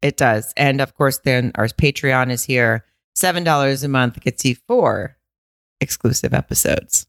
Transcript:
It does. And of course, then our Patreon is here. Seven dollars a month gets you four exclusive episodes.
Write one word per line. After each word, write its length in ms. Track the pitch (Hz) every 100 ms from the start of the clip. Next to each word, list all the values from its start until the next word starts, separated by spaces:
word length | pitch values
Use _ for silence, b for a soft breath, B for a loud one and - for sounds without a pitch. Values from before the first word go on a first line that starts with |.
It 160 | 143 139
does. 360 | 135 110 107 -
And 240 | 143 139
of 140 | 135 _
course, 240 | 143 131
then 320 | - 127 123 -
our 120 | 110
Patreon 640 | - 151 139 139 131 127
is 120 | 123
here. 420 | - 131 120 113 - _ _ -
Seven 280 | 185 175
dollars 400 | 170 151 139 135
a 40 | 143
month 320 | 135 123 -
gets 240 | - 123 135
you 100 | 120
four 640 | _ 247 170 101 107 - _ _ _ _ _ _
exclusive 540 | - - - 127 131
episodes. 760 | 127 - - - - - -